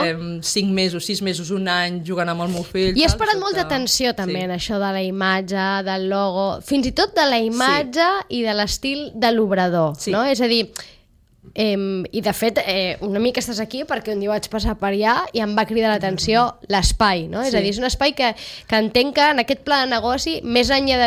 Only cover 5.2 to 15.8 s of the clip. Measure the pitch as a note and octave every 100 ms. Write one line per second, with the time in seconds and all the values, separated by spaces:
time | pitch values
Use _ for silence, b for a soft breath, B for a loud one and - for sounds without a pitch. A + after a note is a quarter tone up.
5.2 | F#3+ F#3+ F#3+ G3 F#3+ G3 G3 F#3+ F#3+ G3
6.2 | G3+ F#3 G3 - - C#4 B3+ - G4 -
7.2 | D4 A#3+ A3+ A#3 B3+ C#4+ C#4 C#4 E4+ G4
8.2 | - A#3+ A3+ G#3 G#3 - C4+ C#4 D4 A3
9.2 | A#3 A3+ G#3+ F#3+ F3+ F3 D#3+ D3 - F#3+
10.2 | C4 B3+ A#3+ A#3 G#3 - B B B _
11.2 | _ _ - - G#3+ G3+ G3 F#3+ F3 G#3
12.2 | G#3+ F3+ A3+ A3+ A3 F#3+ F#3 D#3+ G#3 G3+
13.2 | A#3 A#3+ A3 A3 A3 B3+ D4+ B3+ G#3+ G#3
14.2 | G3+ G#3+ - A3 G#3 G#3+ G3 G3+ G#3+ B3+
15.2 | - - G#3 G#3 G#3+ A3